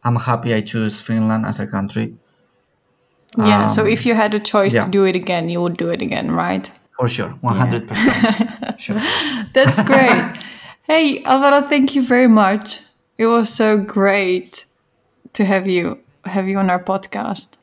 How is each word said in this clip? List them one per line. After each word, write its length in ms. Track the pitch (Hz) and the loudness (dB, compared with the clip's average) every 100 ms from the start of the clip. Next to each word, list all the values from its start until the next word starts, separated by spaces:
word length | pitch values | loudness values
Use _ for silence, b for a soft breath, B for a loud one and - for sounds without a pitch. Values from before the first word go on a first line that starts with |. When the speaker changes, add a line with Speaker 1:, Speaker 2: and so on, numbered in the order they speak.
Speaker 1:
I'm 120 | 120 120 | -2 -2
happy 380 | - 117 120 | -2 -4 0
I 80 | 110 | -2
choose 400 | 104 117 110 104 | -2 -4 -4 -6
Finland 420 | - 113 110 110 107 | -6 -2 0 -2 -4
as 120 | 104 | -6
a 60 | 104 | -6
country. 480 | 101 98 - 113 - _ _ _ _ _ _ _ _ _ _ _ - | -6 -6 -6 -8 -10 _ _ _ _ _ _ _ _ _ _ _ 0
Speaker 2:
Yeah, 300 | 214 208 214 | 2 4 2
so 160 | 214 | 2
Speaker 1:
Um, 60 | 214 | 2
Speaker 2:
if 180 | 226 247 | 2 0
you 80 | |
had 220 | 226 214 208 | 2 2 0
a 40 | |
choice 360 | 208 214 196 226 | -2 0 2 2
Speaker 1:
yeah. 100 | 196 | 2
Speaker 2:
to 60 | |
do 140 | 196 190 | 2 2
it 100 | 180 | 0
again, 340 | 180 175 165 | -2 -4 -2
you 100 | 170 | -2
would 160 | 175 170 | -4 -4
do 120 | 170 | -4
it 140 | 170 | -4
again, 260 | - - - | -4 -4 -4
right? 420 | 165 175 95 - - _ - | -2 -2 -4 -6 -16 _ -4
Speaker 1:
For 80 | 127 | -4
sure, 200 | - 95 | -2 -8
Speaker 2:
Yeah. 200 | - 120 | -6 -2
Speaker 1:
one 60 | 98 | 0
hundred 300 | 123 120 - | 0 0 -4
percent. 920 | 107 220 - 233 214 226 - - - | 0 0 2 0 0 -4 -6 -10 -10
Speaker 2:
<laughs> 0 | |
Speaker 1:
Sure. 220 | - 208 285 B 311 254 214 | -6 -4 -4 B -4 -6 -2
Speaker 2:
That's 280 | - 277 - | 2 2 2
great. 560 | - 269 254 220 - - | 4 4 4 2 -2 -10
Speaker 1:
<laughs> 500 | - - - - - | -16 -20 -20 -20 0
Speaker 2:
Hey, 360 | 320 311 269 - | 2 2 -2 0
Alvaro, 360 | 262 277 285 285 | 2 4 4 2
thank 280 | 294 269 285 | 2 2 2
you 80 | |
very 240 | 247 247 254 | 2 4 6
much. 520 | 220 196 208 208 - - _ _ _ | 6 4 2 -4 -12 -14 _ _ _
It 80 | 226 | 2
was 240 | 233 220 | 2 0
so 240 | - 220 214 | 0 2 2
great 880 | 202 208 196 196 185 185 180 - - _ _ _ _ _ - | 0 0 2 2 2 -2 -4 -16 -18 _ _ _ _ _ -20
to 100 | - 196 | -2 0
have 220 | 196 185 | 2 0
you, 300 | 180 170 - _ _ - | -2 -2 -6 _ _ -8
have 220 | 190 190 | -4 -2
you 120 | 196 | 0
on 100 | 190 | 0
our 80 | 180 | 0
podcast. 760 | 180 190 190 202 - 196 - _ | -2 -6 -6 -8 -8 -8 -12 _